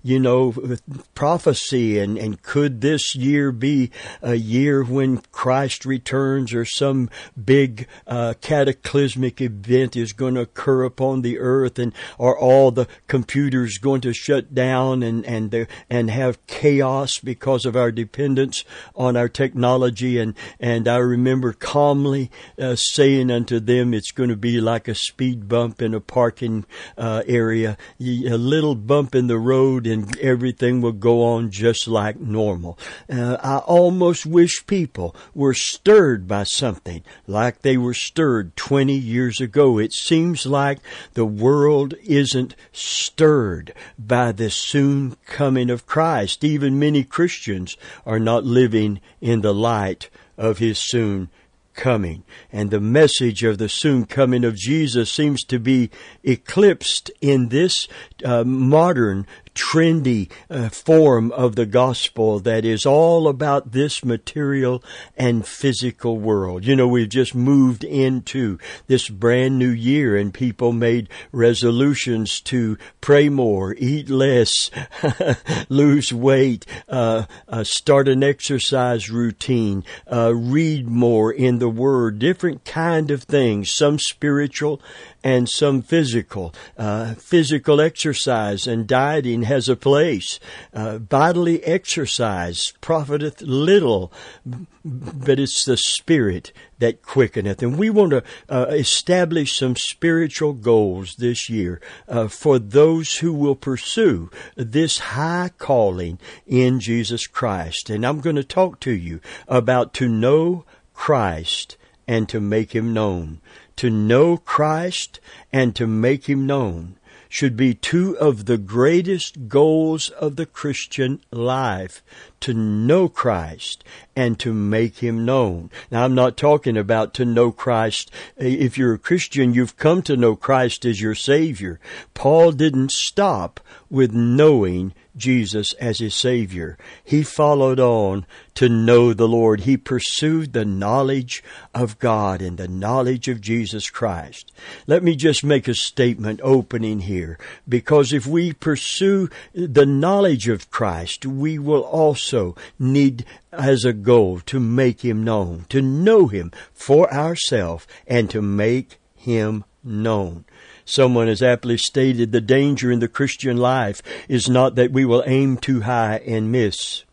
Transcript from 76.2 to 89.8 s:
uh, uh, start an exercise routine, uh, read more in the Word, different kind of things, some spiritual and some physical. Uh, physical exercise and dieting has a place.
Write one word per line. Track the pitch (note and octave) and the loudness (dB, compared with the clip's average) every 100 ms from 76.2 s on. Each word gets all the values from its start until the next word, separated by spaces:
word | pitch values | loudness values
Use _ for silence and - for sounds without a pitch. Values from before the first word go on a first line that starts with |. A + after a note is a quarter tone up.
| C3 C3+ C3+ A2+ - - - | 2 4 2 0 -8 -18 -6
uh, | C3+ A2+ A2+ G#2+ - - | -2 0 0 -4 -14 -10
uh, | A2+ | -6
start | G#2+ - - C#3 C3+ | -4 -4 2 4 4
an | C3 | 2
exercise | C#3 C3+ - C3+ - C3+ B2 A#2 G2+ | 2 0 -4 -4 -2 0 0 -2 -4
routine, | A#2 A#2+ G#2 - B2 G#2+ G2 - - - | -4 -4 -4 -2 0 0 -2 -8 -18 -6
uh, | A#2+ A#2 | 0 2
read | A#2 A#2+ C#3+ D#3+ D3+ A#2+ | 0 0 0 0 -2 -2
more | A#2+ A#2+ A2+ A2 | 2 4 4 2
in | B2+ B2+ A#2+ | 2 0 2
the | A#2+ | 0
Word, | A2+ C3+ C3+ A2+ G#2 | 0 0 2 0 0
different | C3+ F#3 F3+ C3 | -2 0 -4 -4
kind | - D#3+ E3 E3 D3+ | -8 -4 0 0 0
of | C#3+ | -4
things, | - C#3+ B2 G#2 F#2+ | 0 2 2 0 -4
some | - D3 D3 | 0 2 2
spiritual | - - D3 C#3+ C#3+ - D3+ C#3+ - - - _ | -4 -4 -2 0 -2 -4 -6 -6 -12 -20 -20 _
and | C3 B2+ A#2+ | 0 2 0
some | - D3 C3+ | 0 2 2
physical. | - E3 C#3+ A#2 - G#2 E2+ - - - | 0 0 2 -2 -4 -10 -12 -14 -20 -8
Uh, | G#2+ G#2 A#2 | -4 -4 -6
physical | A2 - F3 C#3+ D3 - D3 | -10 0 2 2 0 2 4
exercise | D#3 - D#3 C3+ - A#2 G#2 G2+ - | 2 0 -4 -2 -2 -2 -2 -4 -4
and | A#2 G#2+ | -4 0
dieting | B2+ C#3+ D#3 B2+ A#2 | 0 2 -2 -2 -2
has | A2+ C#3 A#2+ | 0 0 0
a | |
place. | A#2+ | 0